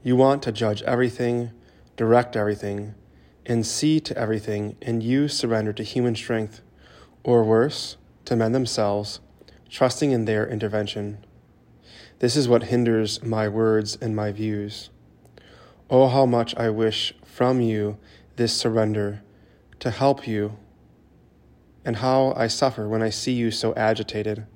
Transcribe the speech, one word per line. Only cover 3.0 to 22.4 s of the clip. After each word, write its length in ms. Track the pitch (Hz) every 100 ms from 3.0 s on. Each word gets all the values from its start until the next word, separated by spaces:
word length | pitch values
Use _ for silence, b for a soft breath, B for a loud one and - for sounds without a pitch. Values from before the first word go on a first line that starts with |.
| b b b b -
and 200 | 117 113
see 360 | - 151 156
to 160 | - -
everything, 580 | 110 110 107 104 104 -
and 200 | - 117
you 280 | 113 131 147
surrender 420 | - 123 113 107
to 120 | 104
human 320 | 107 127 123 110
strength, 420 | - 113 107 - - B B B B B
or 220 | - 120 110
worse, 500 | 110 135 - - - - _ -
to 100 | 120
men 160 | 110
themselves, 720 | 127 120 - 104 101 104 - - _ B B _
trusting 420 | - 127 - 147
in 140 | 123 110
their 200 | 107 107
intervention. 760 | 113 107 107 104 110 104 104 - - _ _ _ - B B B B
This 160 | 123 135
is 140 | 127
what 140 | 117
hinders 600 | 117 123 120 113 107 -
my 240 | 120 110 107
words 500 | 107 113 110 104 -
and 160 | 117 107
my 160 | 107
views. 560 | 101 110 104 104 107 - - - _ - B B B B B -
Oh, 200 | 127 131
how 180 | 131 131
much 300 | 120 117 -
I 160 | 117
wish 420 | 107 113 107 - -
from 380 | - - 127 127
you 380 | 117 110 104 104 b b b -
this 160 | 117
surrender 680 | - 120 110 107 107 101 104 - b b b b -
to 120 | 123
help 360 | 110 135 135 -
you, 300 | 107 104 107 - _ _ _ _ _ _ _ _ _ _ _
and 140 | - 110
how 360 | 131 131 131
I 120 | -